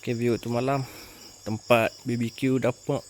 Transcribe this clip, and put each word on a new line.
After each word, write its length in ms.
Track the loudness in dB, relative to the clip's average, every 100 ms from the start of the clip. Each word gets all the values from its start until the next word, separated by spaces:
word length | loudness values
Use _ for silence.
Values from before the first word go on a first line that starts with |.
Okey, 80 | -4
view 240 | 0 0 0
waktu 160 | 0
malam. 320 | -2 0 -2 -4 -10 -20 -20 -20 -14 -6
Tempat 400 | -6 4 4 4 -4
B 160 | -6 -2
B 80 | -4
Q, 320 | -2 0 2
dapur. 400 | 0 -2 -4 -4